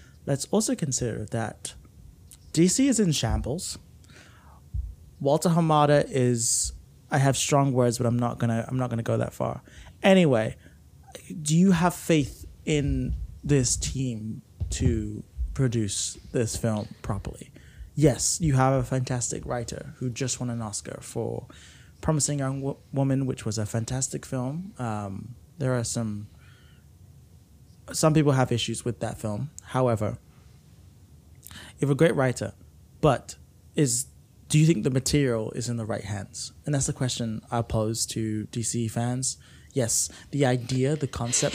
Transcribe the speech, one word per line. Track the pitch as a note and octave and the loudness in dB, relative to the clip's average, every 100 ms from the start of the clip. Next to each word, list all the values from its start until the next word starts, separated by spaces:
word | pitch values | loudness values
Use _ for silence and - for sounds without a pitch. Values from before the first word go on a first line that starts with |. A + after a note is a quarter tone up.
| - - - | -20 -12 -4
let's | C#3 - | -4 0
also | G3+ A3 | 0 0
consider | B3 C#3+ B2 B2 A2+ G#2 | -2 -2 -2 -4 -4 -4
that | A2+ A2 - - - - - - - - - - | -4 -4 -8 -14 -16 -20 -20 -20 -20 -20 -20 -4
D | D#3 F3+ | 4 4
C | - C#4 | 4 4
is | A3+ | 4
in | F#3+ | 2
shambles. | D3 A2+ G#2+ - D#3+ - - - - - - - - - - - - - - - - | 2 0 0 -2 -6 -6 -12 -16 -20 -20 -20 -20 -20 -20 -20 -10 -8 -8 -10 -18 -2
Walter | C#3 D#3 F3+ | 2 4 4
Hamada | E3 D#3+ D3+ D3 D3 - | 4 6 6 6 6 4
is, | C3+ B2 A#2+ A#2 - - - - - - | 2 2 2 0 0 -2 -6 -16 -20 -2
I | C#3 | 2
have | C#3 C3 | 4 2
strong | - C#3+ C#3 | 2 4 4
words, | B2+ B2 A2+ | 4 2 2
but | A#2+ | 0
I'm | A#2+ | 2
not | A#2+ A#2+ | 0 0
gonna, | A#2 A2+ - | 0 0 -2
I'm | B2+ | -4
not | B2+ | -2
gonna | A#2 | -2
go | A2+ A#2 | -2 0
that | - | -2
far. | - B2 - - - - - | -2 -4 -6 -12 -20 -20 2
Anyway, | G3 F#3+ E3 A#2 A2 - - - - - - - - F#3+ | 6 8 8 4 0 -6 -18 -20 -20 -20 -20 -20 -14 -8
do | D3 E3 | 0 4
you | F#3+ | 6
have | E3+ F3+ | 6 4
faith | - - D#3+ B2+ - - - - | 0 2 2 2 -6 -18 -12 -2
in | D3+ C#3+ C3+ B2+ - - - | 0 0 0 -2 -4 -8 -6
this | - C#3+ B2 - | 2 4 4 0
team | - C3 C3 A2 A2 - - - - | -4 -4 -4 -4 -8 -10 -12 -8 -6
to | - - A2+ G#2 G#2 - - - | 0 2 2 -2 -8 -12 -8 -6
produce | - C3 A2+ G2+ - - - - | 0 0 0 -2 -2 -6 -8 -6
this | C3 A2 - | -2 -2 -2
film | A#2 G#2+ G#2 - | -2 -2 -6 -10
properly? | - G2 - - - - - - - | -6 -6 -6 -12 -16 -20 -20 -18 -10
Yes, | - D3 - - - | 2 2 4 -2 0
you | E3 | 2
have | C3 C3 | 4 4
a | C3+ | 2
fantastic | B2 C3 B2+ B2+ A#2 - | 0 -2 -2 -4 -4 -6
writer | C3 B2 A#2 - C3+ - | -6 -6 -6 -10 -12 -8
who | B2+ | -8
just | A#2 C3 - | -4 -4 -4
won | B2 | -6
an | A#2 | -6
Oscar | A2 G2+ - - | -6 -8 -10 -12
for | - A#2+ A2 - - - - - - - | -10 -6 -6 -6 -10 -16 -20 -20 -20 -8
Promising | - D#3 - D3 | 0 0 0 -2
Young | C3+ C3+ | -2 -4
Wo-, | C3+ - - | -6 -8 -6
Woman, | C3+ C3+ C3+ C3 | 0 2 2 0
which | C3 | -4
was | A2+ G#2+ | -4 -4
a | G#2 | -2
fantastic | A2+ A2+ B2+ C3 C#3+ | -4 -4 -4 -4 -6
film. | - C3 B2+ D#3 F#3+ - | -6 -6 -4 -6 -10 -8
Um, | A#2+ G#2+ G2+ F#2+ A2 - - - | -6 -6 -8 -10 -12 -18 -18 -6
there | C3 | -2
are | B2+ | -2
some, | A2+ A#2 A2+ G#2 G#2 - - - - - - - - - - - - - - - - | -2 -4 -4 -6 -12 -18 -20 -20 -20 -20 -20 -20 -20 -20 -20 -20 -20 -20 -20 -20 -10
some | - D#3+ | 0 4
people | D#3 D3 | 4 4
have | C3+ B2+ | 4 2
issues | A#2 - A2 A#2+ | 0 -2 -4 -6
with | - | -4
that | A2 A2 | -6 -6
film. | A2 G#2 C#3+ - | -6 -6 -6 -10
However, | - B2+ B2+ A2 G#2 A#2 - - - - - - - - - - - - - | -4 0 2 2 -2 -6 -12 -20 -20 -20 -20 -20 -20 -20 -20 -20 -20 -20 -20
you | - - - | -18 -14 -2
have | C#3 | 0
a | |
great | C#3 D#3+ - | 4 4 4
writer, | C3 - G2 - - - - - | 0 0 -6 -10 -20 -20 -20 2
but | D#3 A#2+ - - - - - - | 4 4 -2 -20 -20 -20 -8 0
is, | C#3 A#2+ - - - - - | 2 0 -6 -12 -20 -18 0
do | D3+ | 4
you | D#3+ | 6
think | E3+ | 4
the | D3+ | 2
material | C3 - D3 C3+ A2+ A2 | 0 2 2 2 0 -4
is | - A#2+ | -6 -6
in | A#2 | -4
the | |
right | A2 G#2+ | -4 -6
hands? | G2+ G2+ G2+ - - - | -6 -8 -8 -12 -14 -10
And | - | -4
that's | C3+ C3+ | -2 0
the | |
question | - B2+ - A#2 A2 - | -2 -2 -2 -4 -6 -4
I | A#2+ | -4
pose | A2+ A2+ A2 A2+ - | -2 0 0 -2 -4
to | - A2 G#2+ G#2+ | -4 -4 -4 -6
D | B2 | -6
C | A2 A#2 A2+ | -4 -2 -2
fans. | A#2 A#2+ B2+ C3 - - - - | -2 -2 -2 -4 -6 -14 -20 -8
Yes, | C#3 A2+ - - - - | -2 0 0 -2 -6 -6
the | C#3+ | 0
idea, | C3 B2 A2+ C3 C3 D3+ | 2 2 0 0 2 0
the | C3+ | -4
concept, | - A#2+ - - | -4 -2 0 0